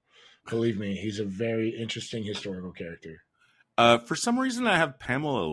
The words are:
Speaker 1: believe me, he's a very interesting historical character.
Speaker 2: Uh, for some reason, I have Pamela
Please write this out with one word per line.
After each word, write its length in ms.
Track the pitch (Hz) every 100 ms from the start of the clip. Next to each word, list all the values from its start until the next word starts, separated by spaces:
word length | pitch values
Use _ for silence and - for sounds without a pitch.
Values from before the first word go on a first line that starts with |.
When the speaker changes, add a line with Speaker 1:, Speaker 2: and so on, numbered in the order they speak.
| _ - - _ -
Speaker 1:
believe 300 | 113 117 101
me, 180 | 101 92
he's 220 | 107 104
a 40 |
very 440 | 101 95 113 113 113
interesting 560 | 117 113 113 - 117
historical 480 | 104 101 101 92 90
character. 500 | - 85 85 82 80 _ _ _ _ _ -
Speaker 2:
Uh, 220 | 120 120
for 180 | - -
some 220 | 233 247
reason, 280 | 262 240 233
I 120 | 175
have 200 | 156 -
Pamela 460 | - 131 151 120 80